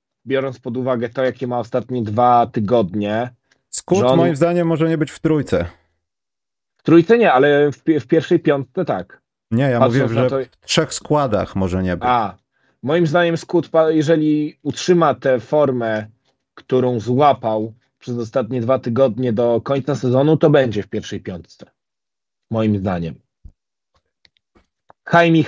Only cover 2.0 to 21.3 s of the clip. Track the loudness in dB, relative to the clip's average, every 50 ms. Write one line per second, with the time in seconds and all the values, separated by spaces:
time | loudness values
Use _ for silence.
2 | -4 -2 0 2 4 4 4 4 2 0 -2 -4 -2 0 0 0 0 0 -4 -4
3 | -4 -2 -4 -4 -6 -6 -10 _ _ _ _ _ _ _ -12 -12 -4 -2 0 2
4 | 2 2 2 2 2 0 0 0 0 0 0 0 0 0 0 0 0 -2 0 -2
5 | -4 -6 -6 -6 -2 -2 0 0 -2 -2 -4 -4 -4 -6 -10 _ _ _ _ _
6 | _ _ _ _ _ _ _ _ _ _ _ _ _ _ _ _ _ 4 4 4
7 | 6 6 4 4 4 4 4 4 4 4 4 4 2 0 -2 -4 _ -2 -2 -2
8 | 0 0 0 0 2 2 0 2 2 0 0 0 -4 -8 _ -6 -4 -4 -4 -6
9 | -8 -12 -20 _ _ _ _ _ _ _ -2 0 0 0 2 2 2 2 2 0
10 | 0 0 0 0 0 0 -2 -4 -6 -8 _ _ _ -2 0 0 0 0 -6 -10
11 | -4 -2 0 0 0 0 -2 -2 -4 -4 -4 -4 -4 -2 -2 -2 -2 -2 -4 -2
12 | 0 0 0 0 0 -4 -8 _ _ _ _ _ _ _ _ _ -4 -2 0 2
13 | 2 2 2 2 0 0 -2 -4 -6 -2 -2 -2 -2 0 0 2 2 2 2 0
14 | 2 2 0 2 2 0 0 0 -2 -6 -10 _ _ -10 -8 -4 0 2 2 4
15 | 4 2 0 0 0 0 0 0 -2 -2 0 0 2 0 0 -2 -4 -4 -4 -4
16 | -6 -10 _ _ _ _ _ _ _ _ _ -20 _ -2 0 0 0 0 -2 -4
17 | -4 -2 0 2 2 2 2 0 -2 -4 -4 -4 -4 -8 -10 _ _ _ _ _
18 | -12 -10 -8 -8 -8 -4 -4 -4 -4 -4 -6 -4 -2 -2 -2 -2 -2 -4 0 2
19 | 2 2 0 -2 -4 -2 0 0 0 0 0 -2 -2 -2 -4 -2 -2 -4 -6 -4
20 | -2 0 2 2 4 2 2 4 4 4 4 4 2 0 -2 -6 -8 -6 -10 -10
21 | -10 -10 -12 -12 -12 -12